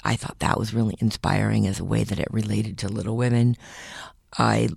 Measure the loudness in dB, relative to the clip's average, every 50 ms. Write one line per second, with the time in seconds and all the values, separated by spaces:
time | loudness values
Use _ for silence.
0 | -4 -2 -2 -2 -4 -8 -6 -4 -2 0 0 0 -2 -2 0 0 0 0 0 0
1 | 0 0 0 0 0 2 2 2 2 2 2 2 2 2 0 -2 -2 0 0 0
2 | 0 0 -2 -4 -4 -2 -2 -2 -2 0 0 -2 -2 -4 -6 -6 -6 -4 -4 -4
3 | -4 -2 -2 0 2 4 4 6 6 4 4 0 -4 -16 -18 -18 -16 -16 -16 -16
4 | -16 -18 -20 _ _ -6 -2 0 2 4 4 2 2 0 -2